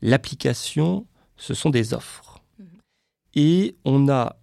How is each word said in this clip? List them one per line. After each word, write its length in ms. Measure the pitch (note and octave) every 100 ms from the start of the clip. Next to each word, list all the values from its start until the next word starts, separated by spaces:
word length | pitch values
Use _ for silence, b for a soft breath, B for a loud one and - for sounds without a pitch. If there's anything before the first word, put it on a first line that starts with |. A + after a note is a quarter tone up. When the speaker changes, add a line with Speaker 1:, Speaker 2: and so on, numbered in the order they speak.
Speaker 1:
l'application, 1040 | A2+ C3 - C#3 C3 A#2+ - D3+ E3 F#3+ A#3+ _ _ _
ce 160 | -
sont 160 | - D#3+
des 240 | B2 A2
offres. 480 | A#2 - - - - _ -
Speaker 2:
Mhm. 80 | F#3 F3+ _ _ _ _ _
Speaker 1:
Et 420 | D3+ D3+ F3+ G#3 - C#3
on 240 | C#3 C#3
a 260 | C3 A2+ -